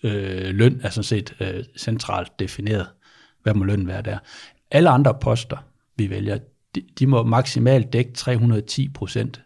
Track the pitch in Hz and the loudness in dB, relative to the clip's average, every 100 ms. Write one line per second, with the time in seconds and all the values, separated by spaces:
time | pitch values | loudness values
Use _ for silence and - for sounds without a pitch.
0 | 110 101 95 92 92 98 120 - 98 107 | -4 -4 -4 -6 -4 4 4 4 -4 -4
1 | - 104 - - 92 92 - - - 110 | -2 -2 -4 -8 -6 -6 -10 -10 -6 -4
2 | - 95 - - 95 - 101 104 90 _ | -4 -6 -6 -8 -8 -6 -4 -2 -4 _
3 | _ _ _ _ 107 104 95 101 92 92 | _ _ _ _ 0 0 0 0 -2 -6
4 | 110 - - - - _ - 143 170 131 | -6 -8 -12 -20 -20 _ 0 4 6 6
5 | 135 - 117 120 - - - _ _ - | 4 2 0 -2 -4 -12 -14 _ _ -6
6 | 98 98 101 107 - _ _ - - - | -4 -2 -4 -6 -8 _ _ -12 -10 0
7 | 135 123 117 117 139 - 127 131 107 117 | 2 4 4 2 0 0 4 4 2 -2
8 | 123 - - 120 120 110 - - 139 - | -2 -4 -2 2 4 2 -2 -4 -6 -6
9 | 95 117 120 - | -6 -4 -6 -10